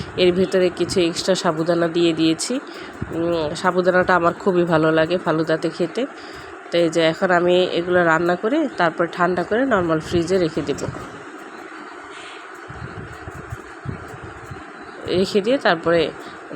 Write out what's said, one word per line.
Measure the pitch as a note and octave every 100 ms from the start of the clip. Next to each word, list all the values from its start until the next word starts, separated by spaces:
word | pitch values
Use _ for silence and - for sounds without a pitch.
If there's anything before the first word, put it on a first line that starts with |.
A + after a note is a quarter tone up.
| - -
এর | F3+
ভিতরে | F3 F#3 F#3+ F3+
কিছু | F3 E3+ G3
এক্সট্রা | E3 E3+ -
সাবুদানা | F3+ F#3 D#3 E3 E3+ E3+
দিয়ে | E3+ E3+
দিয়েছি। | D#3+ D#3+ D#3+ - B3+ - - - - -
উম, | D#3 E3+ E3+ D3+
সাবুদানাটা | E3 F#3 F3+ F3+ F3+ F3+
আমার | F3+ E3+
খুবই | E3+ G#3 F3+
ভালো | E3+ D#3+ D#3+
লাগে | D#3+ D#3+ F3+
ফালুদাতে | F3+ D#3+ D#3+ D#3+ E3
খেতে। | - E3+ - C#4 - - - - - -
তো | E3+
এই | E3+
যে | E3+
এখন | D#3+ D#3+ F#3+
আমি | F3 F3 F3+ F3+
এগুলো | D#3+ F3 F3+
রান্না | E3+ D#3+ E3+ F3+
করে | A3 D4+ C#4 -
তারপর | E3+ E3 E3+
ঠান্ডা | - F3 F3+
করে | E3+ G#3+ C4+
নর্মাল | G#3 E3+ D#3+
ফ্রিজে | - F3 E3 F#3+
রেখে | E3 E3
দেব। | C#3 C3+ D3 - - - - - - - - - - - - - - - - - - - - - - - - - - - - - - - - - - - - - - - - - -
রেখে | F3 F#3+ G#3
দিয়ে | G3 C#4
তারপরে | G#3+ E3 E3 E3+ D3 - - - -